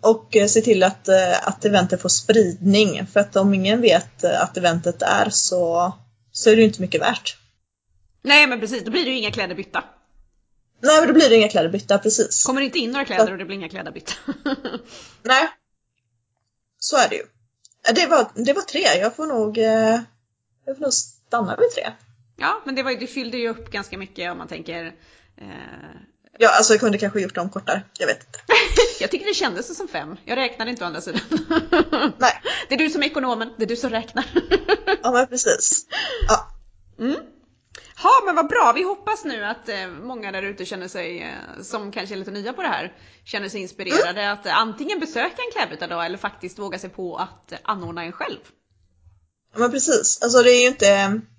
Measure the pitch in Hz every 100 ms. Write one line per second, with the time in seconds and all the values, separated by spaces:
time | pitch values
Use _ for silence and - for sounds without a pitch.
0 | 214 226 - 220 202 226 220 202 185 196
1 | - 190 185 175 - 196 214 202 190 180
2 | 180 - - 226 190 180 190 196 208 151
3 | - 202 202 - 196 196 190 220 233 170
4 | - _ 175 - - - 175 170 170 175
5 | - 196 214 196 - 180 170 170 180 -
6 | _ _ _ - 233 220 220 220 185 -
7 | - 240 - - _ _ _ _ _ _
8 | _ _ 247 285 294 240 208 247 196 254
9 | 254 254 208 226 190 175 202 175 - _
10 | _ _ _ _ _ _ _ _ 262 311
11 | 330 269 285 226 208 202 165 196 - 202
12 | 220 208 - - - 262 277 - 233 269
13 | 277 190 220 185 185 196 180 190 160 151
14 | - - - 277 - 269 - 233 - -
15 | - _ 226 262 320 - _ _ _ _
16 | _ _ _ _ _ _ _ _ - 294
17 | 220 90 - _ _ _ _ _ - 240
18 | 330 311 226 - 233 302 381 - 359 165
19 | 208 - 311 254 214 214 220 220 220 233
20 | 233 _ _ _ _ _ - 269 285 247
21 | - - _ 240 208 - 480 - - -
22 | _ _ _ _ 311 427 294 262 269 254
23 | 247 - 240 247 233 233 - 208 196 190
24 | 190 - 175 175 165 165 165 170 165 160
25 | _ _ _ _ - 73 62 62 - -
26 | - _ _ - 226 - 208 214 233 208
27 | 202 202 185 - 180 196 - 185 196 -
28 | 170 - - - - 453 - - 480 -
29 | - 359 392 392 254 180 240 339 370 165
30 | 147 165 - 247 254 240 226 247 175 156
31 | 180 - - 320 - 320 - 349 339 294
32 | 277 - 254 - 480 - - 262 311 311
33 | 285 311 254 226 226 - 214 233 262 220
34 | 226 - - - - 392 - 440 - 370
35 | - 247 254 247 - - - - - -
36 | 659 494 427 - - - - _ _ -
37 | 226 302 - _ _ _ _ - - -
38 | 370 508 403 330 311 339 262 240 370 392
39 | - 427 330 233 208 220 - 202 190 165
40 | 226 254 202 190 196 196 180 196 185 185
41 | 170 175 160 - - - 190 233 202 202
42 | 190 202 190 202 202 262 349 165 175 -
43 | - _ - 220 196 208 185 - 190 311
44 | 269 185 202 202 - 160 220 208 294 403
45 | 311 240 302 - 494 440 294 - 170 170
46 | 170 196 202 - 180 - 202 185 190 185
47 | 185 165 185 - _ 165 - 202 170 170
48 | 170 175 - - - _ _ _ _ _
49 | _ _ _ _ _ - 240 269 320 285
50 | - - 233 247 240 247 247 - 202 196
51 | 196 214 -